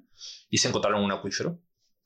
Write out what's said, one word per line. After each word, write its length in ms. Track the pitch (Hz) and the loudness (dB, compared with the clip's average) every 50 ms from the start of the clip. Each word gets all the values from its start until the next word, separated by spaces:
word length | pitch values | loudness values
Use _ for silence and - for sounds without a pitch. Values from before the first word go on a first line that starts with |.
| - _ - - - - - - - _ | -10 _ -20 -18 -18 -16 -18 -18 -8 _
y 100 | - 107 | 0 2
se 100 | - 123 | 2 2
encontraron 340 | 104 107 - 104 104 104 | 2 2 2 2 2 2
un 100 | 101 98 | 2 2
acuífero. 460 | 95 - - 101 - - - 170 170 - _ _ _ _ _ _ _ _ _ | 0 -2 -4 -4 -4 -4 -2 -4 -4 -6 _ _ _ _ _ _ _ _ _